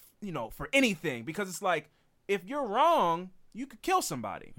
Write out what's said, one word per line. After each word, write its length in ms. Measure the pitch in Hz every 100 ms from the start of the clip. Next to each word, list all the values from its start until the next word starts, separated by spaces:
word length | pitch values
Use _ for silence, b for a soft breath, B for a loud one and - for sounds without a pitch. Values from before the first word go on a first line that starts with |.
| - _
you 100 | 208
know, 180 | 151 113
for 200 | - -
anything," 500 | 277 254 180 165 123
because 260 | 117 160 190
it's 120 | 170
like, 280 | 196 165 147 _ _ _ -
if 180 | 196 180
you're 200 | 285 254
wrong, 680 | 214 320 311 180 165 185 - -
you 120 | - 269
could 140 | -
kill 200 | - 370
somebody. 520 | - 139 107 82 -